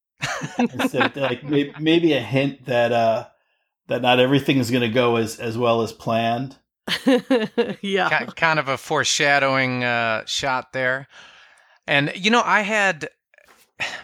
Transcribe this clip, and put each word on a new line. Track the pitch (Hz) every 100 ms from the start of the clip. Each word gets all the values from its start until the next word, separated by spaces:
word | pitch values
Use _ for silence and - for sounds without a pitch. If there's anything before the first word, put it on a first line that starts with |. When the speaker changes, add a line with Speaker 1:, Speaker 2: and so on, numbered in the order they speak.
| _ -
Speaker 1:
<laughs> | - 571 147 -
Speaker 2:
Instead | 240 127 127 131 135 143
of, |
like, | 131 123
may-, | 143 143 143 151
maybe | 156 165 165
a | 139
hint | 107 135 139 131 -
that, | 120 117
uh, | 117 113 113 - _ _ _ _ _ -
that | 127
not | 123 123
everything | 127 139 139 135
is | 113
gonna | 127 120
go | 120 120 117
as, | 110 -
as | 117 110
well | 120 117
as | 110
planned. | - - 113 117 120 139 - _ _ -
Speaker 1:
<laughs> | - - 254 - 247 214 - 208 190
Yeah. | 202 190 175 151 120
Speaker 3:
Ki-, |
kind | - 165 156
of | 135
a | 131
foreshadowing, | - 151 123 - 147 143 135 135 131 123
uh, | 123 120 117 110 -
shot | - 139 127 -
there. | 135 127 131 139 - - - - _ _ _ -
And, | 143 147 -
you | 190
know, | 240
I | 196 196
had, | 202 220 196 160 151 _ _ _ _ _ _ - - -